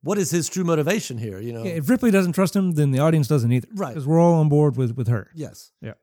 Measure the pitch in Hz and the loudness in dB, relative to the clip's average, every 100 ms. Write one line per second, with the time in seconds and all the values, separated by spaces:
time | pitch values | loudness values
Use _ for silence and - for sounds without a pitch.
0 | 139 208 160 170 156 - 175 160 151 208 | -2 -2 0 -2 -2 -4 0 0 0 -2
1 | - 120 113 95 113 117 113 165 135 254 | -4 -8 -8 -8 -10 -8 -6 -6 0 0
2 | 240 196 180 165 190 202 190 156 147 131 | 4 2 2 0 0 0 0 2 2 2
3 | 156 160 127 151 117 127 - 208 175 120 | 2 2 2 2 2 0 -2 -8 -8 -8
4 | 135 160 170 165 151 147 151 123 127 117 | 0 4 4 4 4 4 2 2 -4 -2
5 | 117 117 - 165 143 - - _ - - | -2 -2 -4 -14 -14 -16 -20 _ -18 -18